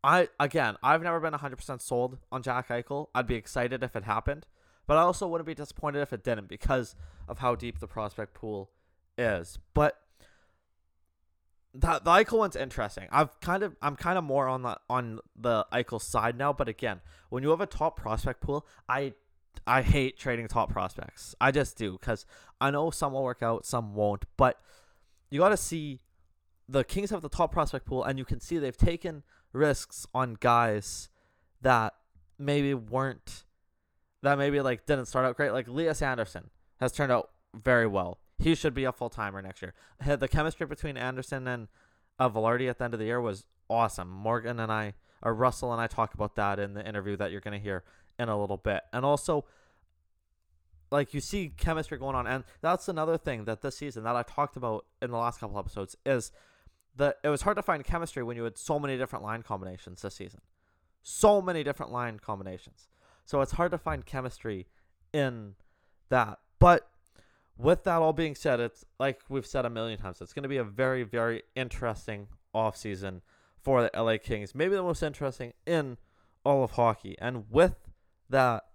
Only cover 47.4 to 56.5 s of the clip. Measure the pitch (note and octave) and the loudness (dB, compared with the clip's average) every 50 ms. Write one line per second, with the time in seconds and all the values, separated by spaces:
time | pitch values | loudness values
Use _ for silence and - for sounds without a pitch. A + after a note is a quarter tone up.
47.4 | - G#2 G#2 G2+ G#2 G2+ F#2+ F2+ - _ _ _ _ _ _ - B2 A#2 G#2+ G#2 | -8 -8 -10 -8 -6 -6 -6 -6 -8 _ _ _ _ _ _ -6 -2 -2 0 -2
48.4 | G2+ F#2+ G2 F#2+ _ A2 G2 F2+ - _ - B2 C3 C#3+ D3 C#3+ - - D#3+ D3 | 0 -2 -4 -2 _ -2 -2 -2 -4 _ -6 -2 0 2 0 0 0 -2 -2 -2
49.4 | - _ _ _ _ _ _ _ _ _ _ _ _ _ _ _ _ _ _ _ | -2 _ _ _ _ _ _ _ _ _ _ _ _ _ _ _ _ _ _ _
50.4 | _ _ _ _ _ _ _ - _ _ C#3+ C#3+ C#3 - - C#3+ - - - G3+ | _ _ _ _ _ _ _ -20 _ _ 0 0 0 0 -6 -8 -8 -4 -4 -4
51.4 | F3+ D3 - - - E3+ E3 D#3+ D3 - D#3 A#2+ C3 C#3 C3+ B2+ B2 A2+ B2+ C3 | -4 -6 -4 -2 0 0 0 -2 -4 -6 -8 -8 -6 -4 -2 -2 -2 -2 -2 -4
52.4 | B2 - - _ - D#3+ F3+ F#3 - - F3 D#3 D#3 D#3+ E3 D#3+ _ D#3 B2+ A2+ | -4 -10 -16 _ 0 0 0 0 -2 -4 -2 -2 0 0 0 0 _ -4 -6 -4
53.4 | G#2 A2 A2 G2+ - C#3 - - D3 C#3+ A#2 A#2 G#2+ A2+ A#2+ A#2+ A#2 - - - | -4 -6 -6 -4 -6 -8 -8 -6 -10 -10 -10 -6 -4 -2 -2 -2 -2 -2 -2 -2
54.4 | D3 C#3 - - B2 A#2 A2 G#2+ - _ _ _ C3 A#2+ A#2+ A2+ A#2 A#2+ A#2 - | -2 -2 -4 -6 -4 -4 -4 -4 -8 _ _ _ -6 -4 -2 -2 -2 -2 -4 -6
55.4 | A#2 G#2 G2+ G2+ F#2 - - G#2 G2 - - _ _ C#3 C3+ A#2+ G#2+ - - - | -10 -8 -6 -6 -8 -6 -8 -8 -10 -10 -12 _ _ 0 0 0 -2 -6 -16 -20
56.4 | _ _ | _ _